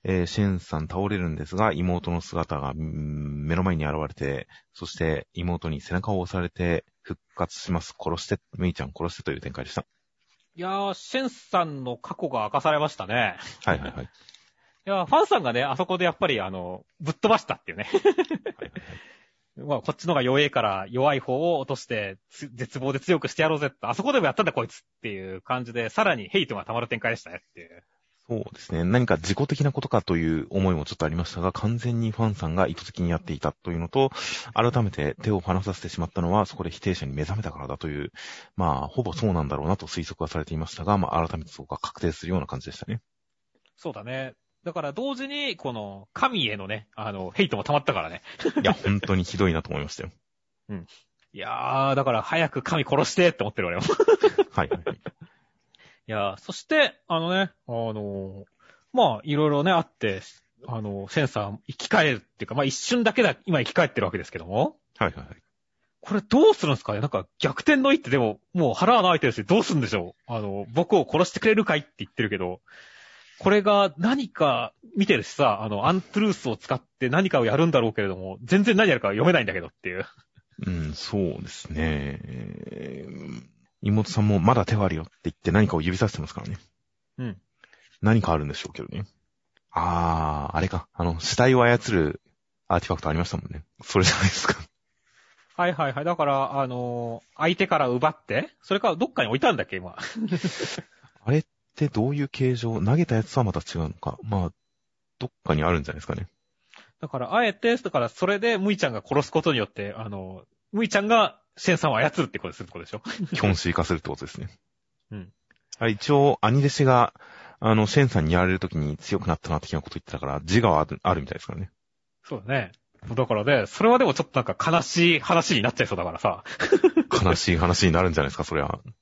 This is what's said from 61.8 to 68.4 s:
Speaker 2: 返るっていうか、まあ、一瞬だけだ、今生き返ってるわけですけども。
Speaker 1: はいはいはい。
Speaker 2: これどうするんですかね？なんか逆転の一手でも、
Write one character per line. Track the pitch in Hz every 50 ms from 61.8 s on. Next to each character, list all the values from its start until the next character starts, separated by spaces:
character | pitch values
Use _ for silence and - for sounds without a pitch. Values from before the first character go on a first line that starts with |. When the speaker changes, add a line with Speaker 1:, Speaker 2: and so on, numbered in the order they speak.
| - -
Speaker 2:
返 | - 208 156 147
る | 127
っ | 104
て | _ _ _ _ -
い |
う | -
か、 | -
ま | 139
あ、 | 143
一 | 135 -
瞬 | - - - 240 247 226
だ | 220
け | 214 254
だ、 | 226 175 135 - _
今 | - 170 139
生 | 120 -
き |
返 | - - 165
っ | 139
て | - -
る | 104
わ | 87
け | 82 95
で | 78
す | -
け | - 85
ど | 82
も。 | 87 98 113 156 196 - _ _ _ _ -
Speaker 1:
は | 110 80
い |
は | - -
い | 62 -
は |
い。 | - _ _ _ _ _ _ _ _ _ _ _ _ _
Speaker 2:
こ | - - 202
れ | 202
ど | 202 _ 226 269 320 440
う | 415
す | - -
る | 151
ん | 135
で | -
す | -
か | -
ね？ | 107 104
な | 123
ん | -
か | - 98 90 _ _ _
逆 | - 131 131 -
転 | - - 302
の | 269 262 277
一 | 277 -
手 | - 120
で | 131 139
も、 | 120 107 - -